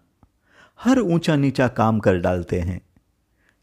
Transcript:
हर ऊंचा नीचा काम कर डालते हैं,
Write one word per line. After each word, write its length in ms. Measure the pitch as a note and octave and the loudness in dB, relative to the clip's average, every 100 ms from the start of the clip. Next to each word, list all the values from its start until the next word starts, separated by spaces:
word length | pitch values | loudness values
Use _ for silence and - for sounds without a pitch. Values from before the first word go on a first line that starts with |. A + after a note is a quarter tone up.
| _ _ _ _ _ _ - - | _ _ _ _ _ _ -20 -6
हर 180 | A#3+ C4 | 0 2
ऊंचा 380 | F#3+ E3+ E3+ D3 | 2 0 0 0
नीचा 320 | C#3 C3 B2 | 0 0 0
काम 300 | - A2 A2 | 0 0 2
कर 200 | G#2+ F#2 | 2 0
डालते 420 | F2+ F2+ E2+ F2 | 0 -2 -2 -4
हैं, 200 | E2+ F2+ - _ _ _ _ _ _ _ | -4 -8 -12 _ _ _ _ _ _ _